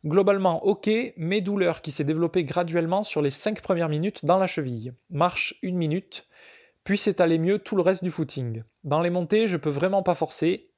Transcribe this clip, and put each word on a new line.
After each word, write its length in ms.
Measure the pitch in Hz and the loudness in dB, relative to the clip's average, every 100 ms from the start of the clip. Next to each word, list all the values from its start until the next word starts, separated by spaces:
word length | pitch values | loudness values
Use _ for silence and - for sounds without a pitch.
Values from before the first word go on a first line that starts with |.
| 156 | 2
Globalement, 580 | 175 196 196 190 165 | 4 4 4 2 2
ok, 240 | 196 202 - 220 247 - | 0 0 2 0 -2 -6
mais 240 | 165 202 | -2 -2
douleur 400 | 190 202 180 160 | 0 2 2 0
qui 80 | - | -8
s'est 140 | 135 | -4
développée 400 | 143 160 170 185 | -2 0 2 0
graduellement 580 | 143 - 175 170 165 190 | 0 -2 0 0 0 -2
sur 180 | 208 - | -2 0
les 80 | 143 | 0
cinq 320 | 135 214 214 | 0 -4 -6
premières 300 | - 180 165 | -2 0 0
minutes 340 | 151 185 - | 0 -2 -4
dans 140 | 147 190 | 2 2
la 80 | 185 | 2
cheville. 480 | - 135 120 117 123 _ | -2 -4 -6 -10 -14 _
Marche 460 | 143 175 - - - | 0 0 0 -6 -6
une 160 | 185 180 | -6 -2
minute, 500 | 160 170 - - - _ - - _ _ | 0 -2 -4 -20 -20 _ -20 -20 _ _
puis 120 | - 196 | -2 0
c'est 240 | - 180 | 0 2
allé 180 | 170 165 | 4 4
mieux 200 | 165 202 | 2 0
tout 180 | - 202 | 0 2
le 60 | |
reste 200 | 175 185 | 2 2
du 80 | 180 | -2
footing. 520 | 160 151 - 123 113 113 _ | -4 -6 -4 -6 -8 -12 _
Dans 200 | 143 147 | -2 0
les 80 | 175 | 2
montées, 360 | 175 170 214 220 | -2 2 2 2
je 120 | 170 | 0
peux 100 | 156 | -2
vraiment 340 | 139 180 196 | 0 0 2
pas 120 | 190 | 2
forcer. 560 | 175 165 - 165 185 _ | 0 -2 0 0 -2 _